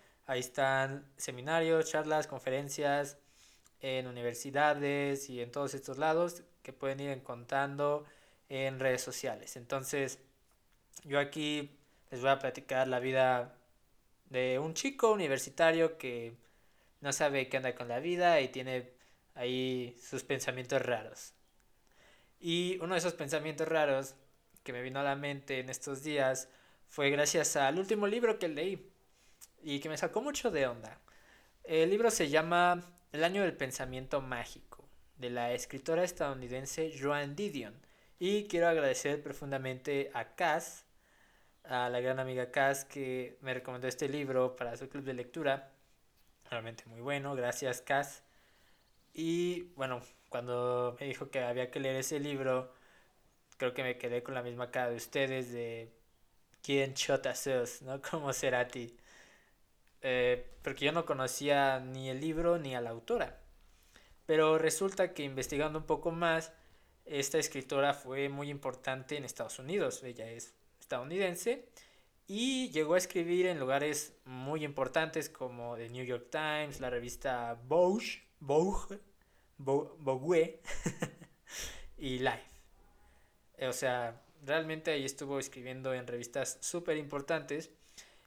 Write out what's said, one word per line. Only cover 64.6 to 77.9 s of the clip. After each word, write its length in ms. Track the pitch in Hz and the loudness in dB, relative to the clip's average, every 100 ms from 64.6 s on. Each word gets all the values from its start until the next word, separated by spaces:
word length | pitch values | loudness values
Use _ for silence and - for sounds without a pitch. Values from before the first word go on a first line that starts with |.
| 160 - 196 196 180 | 4 2 0 2 0
que 100 | 165 | 0
investigando 560 | 143 131 - 143 151 156 | -4 -2 -2 0 0 0
un 60 | 151 | 0
poco 260 | 156 170 | 0 0
más, 420 | 165 170 160 - - - - _ _ - | 2 2 2 0 -12 -20 -20 _ _ -6
esta 320 | 143 135 160 | -2 0 0
escritora 560 | 151 139 131 139 143 | 0 -4 -2 2 4
fue 360 | 139 127 135 139 | 2 -2 -2 -2
muy 200 | 139 147 | -2 -6
importante 680 | 143 135 123 - 131 127 147 | -6 -6 -6 -4 -6 -4 -6
en 80 | 127 | -6
Estados 340 | - 113 - | -8 -8 -8
Unidos, 440 | 131 196 139 - | -4 -2 -2 -4
ella 260 | 127 110 113 | -10 -12 -12
es 260 | 117 - _ _ _ | -12 -16 _ _ _
estadounidense, 880 | - 127 135 180 190 175 233 277 - - - _ _ _ - | -6 -6 -4 -2 -2 -2 -2 -4 -6 -20 -20 _ _ _ -8
y 420 | 202 254 262 247 | -2 0 0 0
llegó 240 | 156 156 180 | 0 2 2
a 20 | |
escribir 480 | 180 180 170 180 180 | 2 -2 0 2 2
en 140 | 160 | 2
lugares 560 | 131 139 151 147 - - 131 | 2 2 2 -2 -6 -14 -14
muy 400 | 127 135 156 151 | -8 -4 -4 -4
importantes 640 | 139 127 160 160 160 139 | -2 0 2 0 -2 -6
como 460 | - 127 120 120 117 | -6 -8 -8 -8 -8
The 140 | 117 | -8
New 160 | 123 123 | -8 -4
York 220 | 120 - | -6 -4
Times, 480 | 151 156 151 147 127 | -4 0 0 -2 -4
la 100 | 127 | -4
revista 680 | 123 120 - 135 123 117 117 127 | -4 -4 -6 -4 -2 -4 -6 2
Vogue, 560 | 160 180 | 6 6